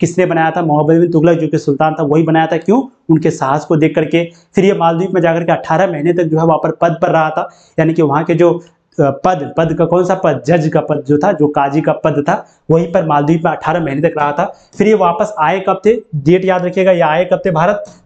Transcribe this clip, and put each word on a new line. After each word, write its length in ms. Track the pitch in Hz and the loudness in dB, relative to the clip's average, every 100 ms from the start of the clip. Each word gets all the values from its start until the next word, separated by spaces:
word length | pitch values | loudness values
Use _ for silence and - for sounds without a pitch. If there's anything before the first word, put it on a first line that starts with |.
किसने 260 | 165 170 180 | -4 0 0
बनाया 240 | 165 160 | 0 0
था, 120 | 175 | 0
मोहम्मद 380 | 170 147 151 165 | 0 0 2 2
बिन 100 | 175 | 2
तुगलक 280 | 165 165 170 | 2 2 2
जो 100 | 160 | 0
कि 100 | 156 | -2
सुल्तान 360 | 151 139 156 | -2 0 0
था 80 | 156 | 0
वही 200 | 151 151 | 0 0
बनाया 240 | 160 160 160 | 2 2 0
था। 100 | 165 | -2
क्यों, 260 | 160 226 262 _ - | 0 0 -2 _ 0
उनके 200 | 160 160 | 0 0
साहस 340 | 151 135 147 | -2 -2 -2
को 120 | - 165 | 0 0
देख 180 | 160 | 0
करके। 300 | 160 160 165 170 - _ | 0 -2 -2 -4 -10 _
फिर 100 | - | 0
ये 100 | 190 | 2
मालदीव 380 | 196 165 165 185 | 2 0 0 -2
में 60 | 180 | 0
जाकर 240 | 165 165 | 0 0
के 80 | 170 | -2
अठारह 400 | 156 - 160 190 | -2 0 0 0
महीने 200 | 160 151 | 0 -2
तक 100 | 175 | 0
जो 160 | 165 156 | 0 0
है 60 | 165 | 2
वहाँ 120 | 156 | 2
पर 120 | 160 | 0
पद 280 | 156 170 160 | 0 -2 0
पर 80 | 175 | 0
रहा 200 | 165 156 | 0 0
था, 200 | 156 190 - _ - | -2 -8 -10 _ -2
यानी 160 | 160 | 0
कि 80 | 165 | 2
वहाँ 220 | 156 143 | 0 0
के 100 | 170 | 0
जो, 180 | 165 170 | 2 2
अ, 100 | 165 - _ _ - | 2 -6 _ _ -2
पद, 540 | 143 139 180 180 135 - | -2 0 -2 -2 -4 -2
पद 140 | 165 | -2
का 120 | 156 | 0
कौन 200 | 165 175 | 0 2
सा 100 | 180 | 0
पद, 280 | 185 175 135 - | 0 -2 -2 0
जज 220 | 170 156 | 0 0
का 120 | 160 | -2
पद 240 | 139 147 135 | -2 -4 0
जो 100 | 147 | 0
था, 140 | 175 | 0
जो 160 | 190 151 | 0 0
काजी 320 | 143 139 147 | 0 -2 0
का 120 | 151 | -2
पद 320 | 151 160 147 147 | -2 -2 -2 -2
था, 180 | 196 - _ - | -4 -6 _ 0
वहीं 220 | 160 180 | 0 0
पर 140 | 185 160 | -2 0
मालदीव 340 | 147 147 165 | 0 0 0
में 80 | 165 | -2
अठारह 320 | 151 156 170 | -4 -4 -4
महीने 240 | 156 139 165 | -2 -2 -2
तक 60 | 156 | 0
रहा 140 | 147 | -2
था। 120 | 143 - - _ - | -2 -4 -6 _ -2
फिर 80 | 202 | 2
ये 80 | |
वापस 400 | 214 180 170 208 - | 2 2 0 -2 -2
आए 220 | 156 190 | -2 0
कब 220 | 190 190 214 | -2 0 0
थे, 80 | 240 - 151 | 0 -2 -4
डेट 280 | 135 180 | 2 2
याद 200 | 185 185 | 2 -2
रखिएगा, 280 | 180 185 185 | -2 0 2
ये 80 | 175 | 2
आए 240 | 160 156 | 2 0
कब 180 | 180 180 196 | 0 0 0
थे 40 | |
भारत, 340 | 156 175 208 - - | 0 0 -2 -6 -8